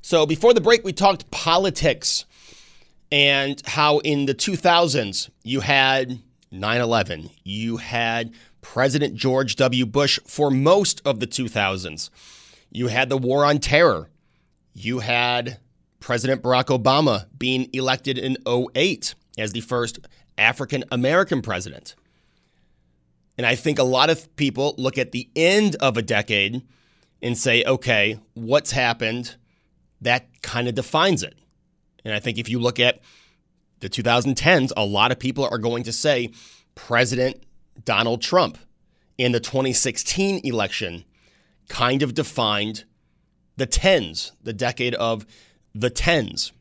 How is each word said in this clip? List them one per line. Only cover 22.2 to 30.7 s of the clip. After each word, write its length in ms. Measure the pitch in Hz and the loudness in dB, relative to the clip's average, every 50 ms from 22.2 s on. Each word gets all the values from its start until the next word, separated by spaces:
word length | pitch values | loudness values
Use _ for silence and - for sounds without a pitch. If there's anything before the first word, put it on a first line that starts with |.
| _ _ _ _ _ _ _ _ _ _ _ _ _ _ _ _ _ _ _ _ _ _ _ | _ _ _ _ _ _ _ _ _ _ _ _ _ _ _ _ _ _ _ _ _ _ _
And 100 | - 120 | -2 0
I 80 | 117 123 | 0 0
think 240 | 120 - 160 147 147 | 0 0 -2 2 2
a 40 | 131 | 2
lot 260 | 127 127 127 143 156 | 2 4 4 4 4
of 240 | 165 156 - _ _ | 2 0 -4 _ _
people 400 | - 147 135 - 127 139 147 - | -2 -2 -2 0 0 -2 -2 -2
look 200 | - 127 131 - 135 | -2 -4 -2 -2 -2
at 140 | 127 - - | -4 -4 -6
the 140 | 123 127 _ _ | -10 -10 _ _
end 400 | 147 165 175 196 208 214 202 151 | 2 4 4 6 4 4 2 0
of 200 | - 139 135 107 | 2 0 0 2
a 40 | 117 | 0
decade 600 | 107 90 117 104 104 - 110 101 98 101 117 131 - _ _ _ _ _ _ _ _ _ _ _ - | -2 0 0 0 2 2 2 2 2 0 -2 -6 -10 _ _ _ _ _ _ _ _ _ _ _ -4
and 120 | 120 120 | -4 -4
say, 280 | - - 131 117 120 - | 0 2 4 4 4 4
"Okay, 560 | - 131 - - 127 117 107 101 107 110 110 _ _ _ | 2 0 0 0 0 2 2 2 0 -2 -6 _ _ _
what's 380 | 117 113 110 135 151 - - | -12 -2 0 0 0 2 0
happened?" 640 | - 139 127 117 117 113 120 110 113 123 120 - - _ _ _ _ _ _ _ _ _ _ _ _ _ | -2 0 0 0 0 -2 -4 -4 -4 -4 -8 -10 -16 _ _ _ _ _ _ _ _ _ _ _ _ _
That 400 | - 117 123 127 - _ _ _ - | -2 0 0 0 -2 _ _ _ -12
kinda 300 | - - 120 120 123 | -6 -4 -2 -2 -2